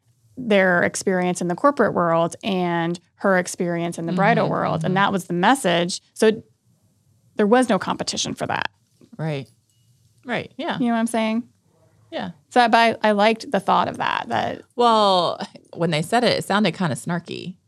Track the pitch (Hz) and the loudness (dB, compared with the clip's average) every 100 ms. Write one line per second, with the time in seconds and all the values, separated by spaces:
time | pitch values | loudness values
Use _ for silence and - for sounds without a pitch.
0 | _ _ _ - 226 202 190 175 185 - | _ _ _ -12 0 4 4 4 2 -2
1 | - 185 180 175 175 175 285 285 196 170 | -2 0 -2 -2 -4 2 0 2 0 2
2 | 175 165 165 - - 190 175 170 170 170 | 0 2 0 -4 -4 -2 -2 -2 -2 -4
3 | _ _ 202 185 180 - 175 170 170 175 | _ _ 2 2 0 -4 -4 -2 -4 -6
4 | 165 180 196 233 180 - 165 - 160 185 | -4 0 2 2 0 0 -2 -2 0 2
5 | 196 196 180 175 185 277 190 175 175 - | 2 0 -4 0 4 4 2 0 0 -6
6 | _ - 220 220 - _ _ _ _ _ | _ 0 2 2 -8 _ _ _ _ _
7 | _ _ _ - 208 240 254 190 - 170 | _ _ _ -2 4 4 4 0 0 -6
8 | - - - - - - - _ _ _ | -6 -6 -6 -6 -6 -4 -6 _ _ _
9 | _ - 156 143 131 _ _ _ _ _ | _ -8 -6 -6 -10 _ _ _ _ _
10 | _ _ 262 208 - - 311 208 240 233 | _ _ -8 -6 -6 -10 -6 -2 -2 0
11 | 233 233 220 220 240 _ _ _ _ _ | -2 -2 -2 -4 -6 _ _ _ _ _
12 | _ 330 180 - _ 247 233 226 226 - | _ -10 -10 -12 _ 2 4 4 4 2
13 | 214 208 214 226 - 196 190 185 180 - | 0 4 2 2 -2 -4 2 2 0 -2
14 | - - - 113 - - - - 240 220 | -4 -4 -4 -4 -4 -8 -12 0 2 4
15 | 202 185 165 - - - _ - 170 151 | 4 2 0 -4 -10 -14 _ -4 -2 -2
16 | 175 226 233 101 - 196 208 160 180 117 | 0 2 2 0 0 0 0 0 -2 -2
17 | - 170 - 64 57 - | -4 -6 -6 -12 -12 -16